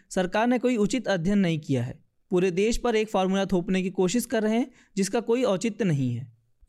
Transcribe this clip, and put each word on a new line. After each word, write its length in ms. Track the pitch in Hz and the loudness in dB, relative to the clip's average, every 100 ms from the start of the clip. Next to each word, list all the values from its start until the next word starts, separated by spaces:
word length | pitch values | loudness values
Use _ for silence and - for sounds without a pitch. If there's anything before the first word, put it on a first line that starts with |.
| - | -8
सरकार 380 | - 185 214 240 | -4 -2 0 2
ने 120 | 254 | 2
कोई 160 | 247 247 | 2 2
उचित 320 | 208 240 214 | 0 0 -2
अध्ययन 320 | 196 165 202 | -2 2 2
नहीं 200 | 185 160 | 2 0
किया 240 | 151 131 | -2 -2
है। 160 | 123 123 _ _ - | -2 -10 _ _ -2
पूरे 220 | 180 190 | 0 2
देश 260 | 175 214 226 | 2 0 2
पर 180 | 240 220 | 0 0
एक 140 | 214 | 0
फॉर्मूला 360 | 196 185 190 190 | 0 0 0 0
थोपने 360 | 190 175 185 | -2 0 -2
की 80 | 185 | -2
कोशिश 360 | 185 180 233 233 | 0 0 0 -2
कर 180 | 226 | -2
रहे 120 | 214 226 | 0 0
हैं, 160 | 262 - _ - | -2 -8 _ -4
जिसका 220 | 190 233 | -2 -2
कोई 240 | 233 240 | 0 2
औचित्य 420 | 254 190 226 208 208 | 2 0 -2 -2 0
नहीं 300 | 147 127 120 | 0 -2 -4
है।" 220 | 135 - _ _ | -8 -18 _ _